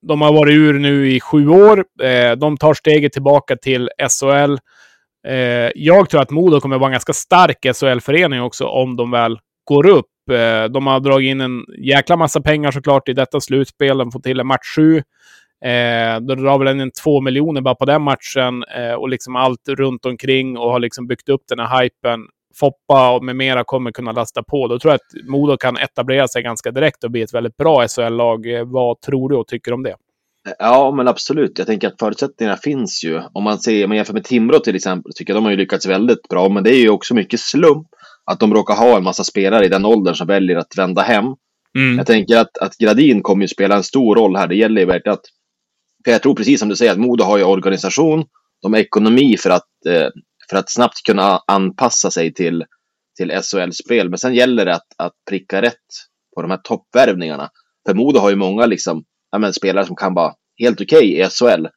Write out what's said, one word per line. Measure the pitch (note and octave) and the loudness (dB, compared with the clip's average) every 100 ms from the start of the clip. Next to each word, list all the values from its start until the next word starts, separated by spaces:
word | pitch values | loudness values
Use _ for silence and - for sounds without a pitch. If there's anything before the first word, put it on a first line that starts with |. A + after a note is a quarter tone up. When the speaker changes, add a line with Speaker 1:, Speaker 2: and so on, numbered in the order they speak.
| - | -2
Speaker 1:
de | D3+ | 2
har | D3+ | 4
varit | D3+ D3 | 6 6
ur | D3+ D3+ C#3+ | 6 4 2
nu | C#3+ C#3+ C3+ | 0 0 0
i | C3 | -2
sju | - D3+ D3 | 0 2 6
år. | F3 G#3 G#3 F3+ _ | 8 8 6 0 _
Eh, | C3 B2+ A#2+ | -2 2 2
de | A#2+ D3+ D3 | 0 -2 0
tar | D#3 | 0
steget | D3 - D3+ C#3+ | 2 2 2 2
tillbaka | C#3 C3+ C#3+ - B2+ | -2 2 2 2 -6
till | - B2+ B2 - | -2 -4 -4 -6
S | C#3 - | -4 -2
H | C3+ | 2
L. | C#3 C#3+ C#3 _ _ _ _ _ _ - | 2 2 -2 _ _ _ _ _ _ -8
Eh, | B2+ B2 A#2+ A#2+ - | -4 -2 -2 -2 -2
jag | D3 F3+ F#3+ | 4 6 6
tror | D3+ | 2
att | C3 | 0
Modo | D3 F3+ D3 | 2 2 2
kommer | C3+ C3+ | 0 -2
vara | C3+ | 0
en | |
ganska | C3 - | -2 -4
stark | C#3+ - F3+ F3+ B2+ C3 | -8 2 4 4 2 -4
S | B2 | -2
H | C3+ | 0
L-förening | B2 - D3 F3 C3 | -2 0 0 0 -2
också | B2 - B2 | -6 -6 -6
om | - C3 B2 | -2 -4 -4
de | A#2+ | -4
väl | A#2+ A#2 A2+ _ _ - | 0 -2 -4 _ _ 0
går | C#3+ E3 | 4 6
upp. | F#3+ - _ - | 4 2 _ -4
Eh, | B2 A2+ A2+ A2 | 0 0 0 -2
de | C3 C#3 | -2 0
har | C3+ | 0
dragit | C#3 C3+ C3 | 2 2 2
in | C3+ | -2
en | C3 B2 - - C3 | -4 -8 -12 -10 0
jäkla | C#3 C3+ F3 | 0 2 0
massa | D#3 D#3+ | 2 -2
pengar | C#3+ D3+ D3 | 0 0 0
såklart | C#3 C#3 C#3 - | -4 0 0 0
i | |
detta | B2+ C3 D3 | -4 -2 -4
slutspel. | - C3+ C3+ _ C#3 C3+ | -2 -2 -2 _ -2 0
De | A#2+ | -2
får | B2+ | -6
till | B2+ C3 | -6 -6
en | B2+ | -2
match | C3+ - - | -4 -4 0
sju. | D#3 D#3+ - _ _ _ _ _ B2+ | 2 2 -2 _ _ _ _ _ -4
Eh, | B2 A#2+ A#2 A2+ A2+ | -2 0 0 -2 -4
då | B2 C3 | -6 -4
drar | C3+ C#3 | 0 2
väl | C3+ C#3 | 0 -2
en | C3 - | -6 -6
två | - C#3+ | -2 0
miljoner | C3+ C3 D#3 D3 | 0 -2 -2 -2
bara | C3 B2+ | -2 -2
på | C3+ | 0
den | D3+ | 0
matchen. | D3 C3+ - C#3 B2+ B2 A#2+ - | 0 -4 -4 -4 -4 -4 -12 -10
Eh, | A#2+ | -8
och | A#2+ B2+ | -6 -6
liksom | B2+ - B2+ | -8 -8 -2
allt | C3 B2 - | -2 -2 -10
runt | C3+ C3+ B2+ B2+ | -4 -4 -4 -8
omkring | B2 - C3 C3 B2 | -8 -2 -2 -2 -4
och | A#2+ | -4
har | B2 | -2
liksom | A#2+ - B2 | -4 -8 -10
byggt | B2 - | -10 -4
upp | C#3 _ | -4 _
den | A#2 | -8
här | A#2 B2+ | -2 0
hypen. | B2 _ B2 A#2 A2 _ _ _ | 0 _ -6 -6 -10 _ _ _
Foppa | C#3+ C3+ _ C#3 B2+ B2 | -4 -4 _ 2 4 2
och | |
med | B2+ B2+ | -2 -6
mera | C3 B2+ | -2 -2
kommer | A#2+ C3 B2 | -2 -6 -6
kunna | A2 A#2+ | -10 -8
lasta | A2+ A2+ - | -6 -6 -8
på. | A#2 C#3+ B2+ | -6 -4 -4
Då | A#2+ | -2
tror | D#3 | 0
jag | C#3 | 0
att | _ - - | _ -20 -6
Modo | C#3 D3 C3+ | -2 0 0
kan | B2+ B2 | -2 -4
etablera | C#3 - C3+ C3+ B2+ | -6 -6 -2 0 0
sig | B2 | -2
ganska | A#2+ A2+ - | -6 -8 -8
direkt | B2 D3+ - | -2 -2 -2
och | A#2 | -8
bli | A#2+ | -6
ett | A2 | -4
väldigt | A#2+ A#2 - | -4 -6 -2
bra | D3 D3 | 2 2
S | A#2 - | 0 -2
H | |
L-lag. | A#2 A#2 A#2+ A2+ A2+ | -4 -2 -2 -2 -6
Eh, | A#2+ A#2+ | -8 -6
vad | B2+ B2 A#2 | -2 -2 -4
tror | - C3+ C3 | -6 -6 -2
du | C#3 | -4
och | A2 | -4
tycker | A#2+ - | -10 -8
om | A#2+ | -8
det? | C3 F#2 _ _ _ _ G2+ - | -8 -12 _ _ _ _ -16 -4
Speaker 2:
Ja, | G#2+ B2+ C3+ | 2 4 2
men | C#3 B2+ | 0 -2
absolut. | - - D#3 C3 - | -2 -4 -2 -2 -4
Jag | F#2 | -6
tänker | G#2+ G2+ | -4 -4
att | - | -4
förutsättningarna | A2 G#2 C#3 _ A2 G2 | -6 -4 -8 _ -6 -4
finns | - C#3 G#2 - | -4 -6 -6 -8
ju. | D#2+ D#2+ - | -6 -8 -8
Om | - | -6
man | G#2 G#2+ | -4 -4
ser, | - G#2+ | -2 0
om | G2 | 0
man | G#2+ | -2
jämför | G#2+ | -4
med | G#2+ | -6
Timrå | - A#2 A2+ D3 | -2 0 2 2
till | A#2+ F#2+ | 2 -4
exempel, | F#2+ F#2 - - | -4 -6 -8 -16
tycker | E2+ | -4
jag | G2+ | -2
de | A2 | 0
har | |
ju | G2 | 0
lyckats | F#2+ F#2 F#2+ | -2 -2 -2
väldigt | F#2+ A#2 A2 - | 0 0 0 -2
bra. | F#2 F#2+ | 0 0
Men | G2+ | 2
det | G2 C3 | 4 4
är | |
ju | A#2 | 4
också | G2+ - | 2 0
mycket | A#2+ F#2 A#2+ | -2 -2 -6
slump | - C#3 D#3+ D3 D#3 _ - _ - | -4 2 2 2 -2 _ -20 _ -10
att | F#2+ | -2
de | A2 | 2
råkar | G#2+ G2 G#2 | 2 2 2
ha | A#2 A2+ | 4 4
en | |
massa | F2+ F#2+ | 2 -4
spelare | G2 - G2 A2 F#2+ | -6 -2 0 2 2
i | |
den | F#2+ G#2 | 2 2
åldern | A2+ F#2 E2 | 2 2 -2
som | F2 | -2
väljer | G2 F#2 F2 | 0 0 -2
att | E2+ - | -4 -4
vända | F#2 F#2 | -2 -2
hem. | G2 A2+ A#2 C#3 _ _ _ C3 | 0 0 -2 -8 _ _ _ -2
Speaker 1:
Mm. | C3 B2 | -2 0
Speaker 2:
Jag | - | 2
tänker | A2 F#2+ A2+ | 0 4 2
att, | A2 - | 2 -2
att | G2 - | -10 -2
Gradin | A2 G#2+ D3+ A2 | 2 4 4 4
kommer | - G2 | 2 0
ju | G2 | 0
spela | - G2 G2+ | -2 0 0
en | |
stor | F#2 C3+ A#2 G#2 | 0 0 2 4
roll | G#2+ F#2+ | 4 0
här. | F2 | -2
Det | F#2 | 0
gäller | A2 A2 | 2 2
ju | F2+ | 2
verkligen | F2+ - | 0 -2
att, | G2 _ _ _ _ _ _ _ _ - | -6 _ _ _ _ _ _ _ _ 0
för | |
jag | A#2 | 2
tror | B2+ C#3+ | 2 0
precis | G#2+ C#3 | 2 0
som | G#2+ | 0
du | G2 | 0
säger | A#2 | 2
att | F#2+ | 2
Modo | B2 A#2 | 0 0
har | F#2+ G2+ | 2 2
ju | |
organisation, | F#2 F#2+ F#2 F#2+ F#2+ F#2 D#3+ D#3 D#3 _ _ _ | 2 2 0 -2 -4 0 0 0 -4 _ _ _
de | F#2+ | -2
har | G#2+ | 0
ekonomi | G#2 A2 G#2+ A#2+ C#3 G#2 | 0 0 2 4 4 2
för | G2 | 2
att, | F2+ - _ - | 0 -2 _ -2
eh, | E2+ D2+ - _ _ _ | 0 0 -6 _ _ _
för | G2 | -6
att | F#2+ | -4
snabbt | - A#2+ - - | -2 -2 -2 -2
kunna | G2 G2 F#2 - | 2 2 0 0
anpassa | G2 F#2+ F#2 B2 - F#2+ | 0 0 -2 -2 -2 -4
sig | E2+ E2 | -2 -4
till, | D#2+ E2+ E2+ D#2 _ _ _ _ _ | -2 -4 -4 -10 _ _ _ _ _
till | F2+ | -6
S | E2+ - | -6 -6
H | G2 | -6
L-spel. | F2+ E2+ - A#2+ F2+ | -6 -10 -4 -2 -2
Men | F2+ | -4
sen | B2+ | -4
gäller | A#2+ B2+ A#2+ F#2 | 0 2 2 0
det | E2+ | -2
att, | _ _ | _ _
att | F2 _ - | -10 _ -10
pricka | G2 F#2 F#2+ | -10 -6 -4
rätt | A#2 - _ - - _ _ - | -4 -6 _ -20 -20 _ _ -12
på | |
de | E2+ | -8
här | F#2 | -10
toppvärvningarna. | - G#2 _ A#2+ B2+ F#2 E2 D2 D2 _ _ _ - | -8 -10 _ 2 2 0 -6 -10 -12 _ _ _ -4
För | |
Modo | F#2+ C3 C3+ | -2 2 2
har | G2+ | 2
ju | G2 | 0
många | F#2+ G2+ A#2 | -2 0 0
liksom, | F#2+ - D#2+ D#2 _ _ | 0 -6 -8 -12 _ _
ja, | G2+ | -4
men | G#2+ | -4
spelare | F#2 F#2+ F#2+ F#2+ | -2 -2 -2 -4
som | F2 | -4
kan | G2 | -4
vara | F#2 D#2+ - _ _ | -2 -4 -4 _ _
helt | A#2 G#2+ | -2 -2
okej | G2+ D#3 A2+ | 2 4 4
i | D#2 | 2
S | F#2+ - | -2 0
H | A#2+ | 2
L. | F2+ D#2+ | 2 -2